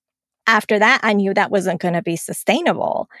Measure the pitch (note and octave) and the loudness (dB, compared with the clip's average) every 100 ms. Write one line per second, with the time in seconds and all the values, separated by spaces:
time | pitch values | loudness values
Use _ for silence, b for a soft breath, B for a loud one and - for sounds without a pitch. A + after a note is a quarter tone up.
0 | _ _ _ _ - A3 - G#3+ A3 C4 | _ _ _ _ 0 0 2 2 4 4
1 | A#3 G3+ G3 G3+ F#3+ G3+ F#3 F3 F3 E3+ | 2 0 0 0 0 0 0 -2 -2 -2
2 | E3+ E3 - F#3 - C4 E4 F3 - - | -4 -6 -6 -6 0 0 0 -2 -2 -4
3 | - B | -8 B